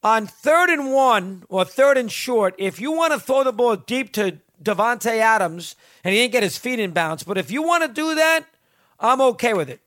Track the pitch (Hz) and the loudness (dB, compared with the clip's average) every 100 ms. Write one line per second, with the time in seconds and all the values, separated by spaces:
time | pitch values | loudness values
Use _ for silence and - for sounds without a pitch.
0 | 214 226 208 _ 285 320 359 320 269 269 | 0 0 -2 _ 2 4 4 0 0 2
1 | 262 220 185 190 - 190 185 - 277 269 | 4 2 0 -14 -6 -4 -2 2 4 4
2 | 233 - - 240 190 - 190 165 254 320 | 0 -8 -2 0 0 -2 -6 -6 -6 0
3 | 330 277 - 269 262 220 240 202 - 247 | 0 -2 -2 0 0 0 0 -2 -4 -6
4 | 254 - 196 147 _ _ 160 190 220 240 | -6 -4 -4 -6 _ _ -4 0 0 0
5 | 233 226 220 220 175 170 165 - _ _ | -2 2 2 2 0 -6 -16 -20 _ _
6 | 180 202 247 247 202 - 247 247 196 170 | -2 0 2 0 0 -4 -6 -4 -2 -2
7 | 160 160 - 190 139 240 320 339 320 226 | -2 -6 -6 -6 -4 -4 0 0 0 -4
8 | 311 311 320 330 311 _ _ _ _ _ | -4 0 2 0 -4 _ _ _ _ _
9 | 220 262 262 214 233 202 139 123 | 0 4 2 2 -2 0 -4 -10